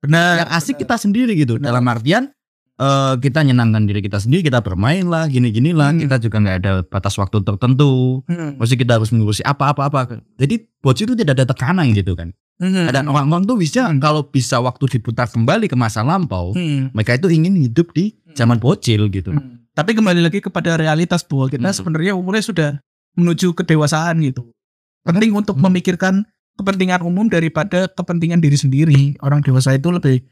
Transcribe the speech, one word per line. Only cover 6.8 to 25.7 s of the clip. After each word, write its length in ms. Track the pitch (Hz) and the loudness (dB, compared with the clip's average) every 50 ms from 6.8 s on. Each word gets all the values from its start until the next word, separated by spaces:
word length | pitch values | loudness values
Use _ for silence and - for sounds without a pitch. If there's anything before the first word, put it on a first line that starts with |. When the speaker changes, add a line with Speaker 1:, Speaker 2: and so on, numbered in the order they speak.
Speaker 2:
batas 340 | 92 _ - 98 - 101 - | -2 _ -6 -4 -4 -4 -2
waktu 240 | - 98 92 - 107 | -2 -4 -2 -2 -2
tertentu. 800 | 95 101 101 92 - 123 131 127 147 143 131 127 127 127 131 131 131 | -2 -2 -4 -2 0 0 2 4 4 2 2 2 0 0 -2 -4 -4
Speaker 1:
Hmm. 300 | - 170 170 165 151 143 | -6 -6 -6 -6 -8 -6
Speaker 2:
Maksudnya 240 | 131 127 113 131 117 | -4 0 0 0 0
kita 120 | 127 120 120 | 2 2 2
harus 140 | 113 110 107 | 2 2 2
mengurusi 300 | 120 113 110 104 107 - | 0 0 2 0 -2 -2
apa-apa-apa. 580 | - - 143 - 143 139 143 - 139 143 147 139 127 - 120 110 _ _ _ | -2 -2 0 0 0 -2 0 0 -2 -2 -2 -2 -4 -4 -8 -14 _ _ _
Jadi 200 | - 131 139 226 226 - _ _ _ | -4 -2 -2 -2 -4 -6 _ _ _
bocil 260 | - 135 123 104 214 | 0 0 0 0 0
itu 100 | 214 254 | -2 -2
tidak 180 | 220 220 147 135 | 0 0 0 2
ada 120 | 127 131 | 2 2
tekanan 420 | 127 135 - 127 127 175 185 160 127 | 0 0 -2 -2 -2 0 2 2 2
gitu 220 | 110 101 95 95 | 2 2 0 -2
kan. 160 | 92 87 85 85 - _ _ _ _ | -4 -6 -8 -14 -14 _ _ _ _
Speaker 1:
Hmm. 300 | _ 175 190 185 190 170 | _ -4 -2 0 0 0
Speaker 2:
Dan 220 | 160 127 139 135 147 | 0 0 -2 -2 0
orang-orang 340 | 139 147 139 143 160 175 196 | 0 0 2 2 0 0 0
tuh 120 | 202 254 | 0 0
bisa, 320 | 226 170 147 - 247 262 202 | 0 -2 -2 0 -2 0 0
Speaker 1:
Hmm. 100 | 156 135 | 0 0
Speaker 2:
kalau 220 | 135 151 151 151 | 2 2 0 0
bisa 360 | 143 - - 135 120 - 139 123 | -4 -2 -2 -2 -2 0 -2 -2
waktu 260 | 120 127 120 _ 143 127 | -2 -2 -4 _ -4 -2
diputar 360 | - 123 - - 113 - 123 | -2 -4 -4 -4 -4 -4 -4
kembali 380 | 113 - 117 113 120 170 233 220 | -4 -2 -2 0 2 2 0 0
ke 100 | 196 135 | 0 0
masa 280 | 127 123 113 - 113 | 0 0 0 0 -2
lampau, 500 | 107 135 175 196 180 117 98 92 87 90 | -2 0 0 0 -2 -2 -4 -4 -4 -4
Speaker 1:
Hmm. 400 | 104 170 175 160 147 139 131 135 | -4 -4 -4 -2 -2 -2 -4 -4
Speaker 2:
mereka 240 | 127 110 107 - 120 | -4 -4 0 0 0
itu 160 | 127 170 190 | 2 2 2
ingin 240 | 165 156 160 180 196 | 2 4 2 2 2
hidup 340 | 185 139 120 113 156 170 - | 2 2 2 2 0 0 0
di 220 | - 147 185 214 - _ | 0 -2 -2 -2 -4 _
Speaker 1:
Hmm. 140 | _ _ - | _ _ -4
Speaker 2:
zaman 200 | - 120 113 120 113 | 0 2 2 2 2
bocil 500 | 113 127 196 - - 120 113 104 104 104 | 2 0 0 0 0 0 2 2 2 0
gitu. 240 | 95 98 87 95 | -2 -4 -6 -4
Speaker 1:
Hmm. 320 | 80 143 139 127 120 - _ _ | -4 -4 -4 -6 -20 -20 _ _
Tapi 200 | _ - 151 190 | _ -4 -2 0
kembali 280 | 233 220 220 190 175 175 | 2 2 2 2 2 2
lagi 180 | 170 170 160 202 | 2 0 0 -2
kepada 380 | - 196 - 180 160 180 165 | -6 -6 -8 -4 -2 -2 -2
realitas 480 | 160 160 156 151 156 175 170 180 170 - | 0 0 0 0 0 0 0 -2 -4 -4
bahwa 240 | _ 147 135 131 131 | _ -2 -2 -2 -2
kita 160 | 131 135 120 | -2 -2 -2
Speaker 2:
Hmm. 100 | 185 196 | -2 -4
Speaker 1:
sebenarnya 380 | - - 175 156 160 160 196 | -4 -4 -4 -4 -2 -2 -2
umurnya 320 | 202 180 175 180 196 220 202 | -2 -4 -4 -2 -4 -4 -4
sudah 260 | - 196 165 156 147 143 143 _ _ _ _ _ _ _ | -4 -2 -2 -2 -2 -4 -8 _ _ _ _ _ _ _
menuju 400 | - 175 170 170 - 180 180 170 | 0 2 2 2 0 0 -2 -2
kedewasaan 640 | - 185 170 165 156 151 143 160 156 160 175 165 165 | -2 0 2 2 2 2 2 0 -2 -2 -2 0 0
gitu. 300 | 156 139 127 - 120 117 _ _ _ _ _ _ _ _ _ _ | -2 -2 -4 -6 -12 -14 _ _ _ _ _ _ _ _ _ _
Penting 300 | _ - 170 196 220 226 | _ -2 0 2 2 2
untuk 220 | 202 208 208 - 202 | 2 0 -2 -2 0
Speaker 2:
Hmm. 120 | 131 156 | 2 2
Speaker 1:
memikirkan 600 | 190 | 2